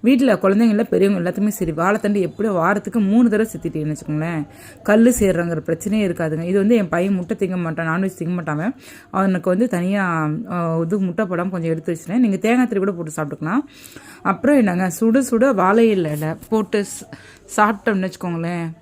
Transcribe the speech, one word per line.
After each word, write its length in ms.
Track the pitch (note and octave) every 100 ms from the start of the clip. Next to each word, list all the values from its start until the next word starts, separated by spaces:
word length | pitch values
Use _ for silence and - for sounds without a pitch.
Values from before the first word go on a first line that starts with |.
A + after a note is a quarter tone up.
வீட்ல 340 | A3 C4 C4 G3
குழந்தைங்கள 400 | G3 G3 A#3 G#3 A3+
பெரியவங்க 280 | F3+ G3 G3
எல்லாத்துக்குமே 320 | F3 F3+ G#3 G3+
சரி, 140 | E3+
வாழைத்தண்டு 480 | D#3 F3 G#3 G#3 G#3 F3
எப்படியோ 240 | - G#3+
வாரத்துக்கு 460 | F#3 E3 G#3 - A#3+ G3
மூணு 160 | A3 A#3+
தடவை 200 | G#3 A3+
செத்திட்டீங்கன்னு 440 | D#3+ E3+ D#3+ D3+ D3+
வச்சுக்கோங்களேன், 460 | - D3+ D#3+ E3 D3 - - -
கல்லு 300 | - G#3+ A#3 A#3+
சேர்றங்கிற 420 | G3+ E3+ E3+ E3 D#3
பிரச்சனையே 400 | E3 G#3 G#3+ G3+
இருக்காதுங்க. 380 | E3+ D#3+ D#3 E3+
இது 60 | G3
வந்து 100 | G3 A#3
என் 100 | F#3 E3
பையன் 200 | F#3+ F#3+
முட்டை 160 | F3 F3+
திங்க 180 | F#3+ F#3 E3
மாட்டான், 220 | D#3+ E3
நான்வெஜ் 260 | E3 F#3+ F#3
திங்க 140 | E3 F3+
மாட்டான் 180 | D#3 D3+
அவன். 160 | F3+ - - - -
அவனுக்கு 400 | D#3+ G3 F#3 F3
வந்து 140 | F#3 A#3+
தனியா, 360 | G#3 F3+ G3+ F#3 E3 D#3 D#3 G3+
ஆ, 80 | F3+ E3+ E3
இது 220 | E3 G#3 F#3+
முட்டை 180 | E3+ F3+
போடாம 240 | F3 F3+ F#3
கொஞ்சம் 180 | E3
எடுத்து 200 | E3 D#3+
வச்சுட்டேன். 300 | E3 E3+ G#3+ A#3+
நீங்க 100 | F#3+
தேங்காய் 340 | A3 B3 B3
திருவி 140 | G3+ G3
கூட 80 | F3
போட்டு 200 | D#3+ D3+
சாப்பிட்டுக்கலாம். 460 | D3+ C#3 D#3 A3+ - - - - - -
அப்புறம் 380 | - F#3 - D4
என்னங்க, 300 | G#3 F3+ F#3 E3
சுட 240 | A3+ A#3 C4
சுட 240 | A#3 C4
வாழை 320 | G#3+ F#3 G#3+ A3+ G3+
இலையில 400 | D#3+ D3+ D#3 E3+ -
போட்டு 280 | A3 G#3+ G#3+ G3+
ஸ்-, 160 | - - - - - - -
சாப்பிட்டோம்னு 520 | G#3+ G#3 - G3 F#3
வச்சுக்கோங்களேன் 600 | F#3 F3+ E3 E3+ F3 E3 E3